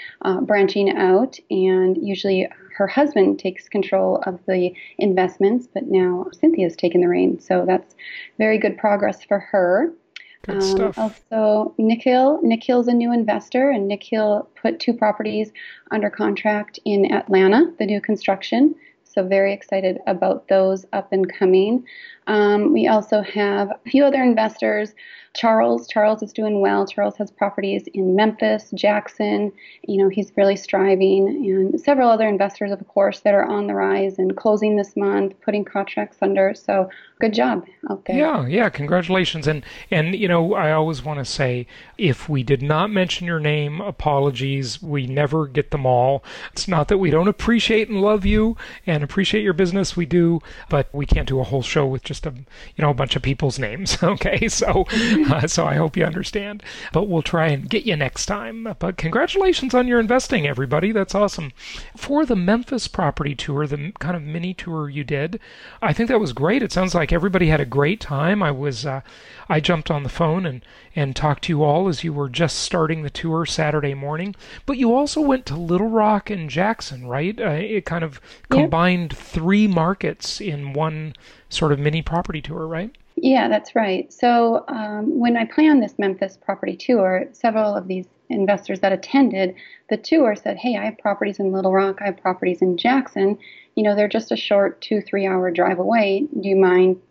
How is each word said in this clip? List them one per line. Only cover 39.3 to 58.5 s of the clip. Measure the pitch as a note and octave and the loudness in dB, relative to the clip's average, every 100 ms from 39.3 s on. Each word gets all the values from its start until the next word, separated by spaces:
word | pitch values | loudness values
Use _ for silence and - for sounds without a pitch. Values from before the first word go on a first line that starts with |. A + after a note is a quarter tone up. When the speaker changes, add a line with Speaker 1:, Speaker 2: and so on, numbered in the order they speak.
| D#3+ C#3+ | -2 -2
Speaker 2:
And, | D3+ - - - | -4 -6 -14 -4
and, | F3+ D#3+ G3 | -2 0 0
you | F#3+ | 2
know, | E3+ E3+ G3+ | 2 2 0
I | D#3 | 2
always | D#3 D#3+ C#3+ | 2 0 -2
wanna | C#3+ D3 | -6 -8
say, | B2+ - C3 B2 B2 - - - | -6 -2 -2 -2 -8 -16 -18 -2
if | D#3+ - - | 0 0 -2
we | C#3+ | -2
did | A#2+ C3+ | 0 0
not | C#3+ D#3 G#3 | 0 0 0
mention | G3+ F3+ - F3 | 0 -2 -2 -6
your | E3 | -4
name, | D3+ D3+ D3 D#3 | -2 -2 -4 -6
apologies. | G3+ - D3+ C#3 C#3+ B2 C3+ C#3 B2 - | -10 -4 0 2 0 0 -4 -4 -6 -8
We | F3 C#3+ B2+ | -6 -6 -4
never | C3+ C#3+ D#3+ C#3+ | -2 0 0 -2
get | D3 - | -4 -2
them | D3 C3 | -2 2
all. | B2 B2+ C#3 - - - | 2 2 0 -6 -18 -14
It's | - - | -10 -2
not | E3 D3 | -2 2
that | G3 | 2
we | F3+ | 2
don't | D#3 G3 | 2 2
appreciate | - - A#3 G#3 A3 A3 | 0 0 2 2 0 0
and | G3+ | 0
love | G3+ G#3+ G3 | 0 2 2
you | G#3+ A3 A3+ - - - | 2 0 -2 -10 -12 -4
and | D3+ | -2
appreciate | C#3+ - F#3 G#3+ | -2 -2 -2 0
your | G#3 | 0
business. | E3 F3+ G3 F3+ F3 | 0 0 0 -2 -4
We | D3+ | 0
do, | F3 E3+ E3+ - - - | 2 2 0 -4 -18 -4
but | D3 C3+ | -2 -2
we | C#3+ C#3 | -4 0
can't | D#3+ C3 | 0 2
do | C3 | -2
a | B2 | 0
whole | C3+ | -2
show | B2 D#3+ C3+ | -2 0 0
with | C3 | -2
just | - C#3 D#3 | -8 -8 -10
a, | |
you | B2+ C3 - - - | -10 -18 -20 -14 -2
know, | D3+ | 0
a | C3 | 0
bunch | C#3 - | -2 -2
of | |
people's | - C#3 C#3 - | -2 -2 -2 -2
names. | A2 C3+ F#3+ - | -6 -6 -6 0
<laughs> | D#3+ | 0
Okay, | - G#3 - A3 | 0 -2 0 -2
so, | - G#3 F#3+ F3+ A3 A#3 C4 D4 | 0 0 0 0 0 2 2 2
uh, | - D#3 | 2 0
so | - D3 | 0 0
I | C#3+ | 0
hope | D#3+ F#3 | 0 0
you | |
understand. | D#3+ E3+ - G3+ G3+ G#3 - - - | -2 -2 -6 -8 -8 -12 -14 -16 -4
But | D#3 G#3 | -2 0
we'll | E3+ | -2
try | - E3+ D#3+ | 0 0 0
and | C#3 - | 0 -2
get | A3+ A3+ | -4 -2
you | D#3 | -2
next | C3 - - | -2 -6 -6
time. | G#3 A3+ | -6 -8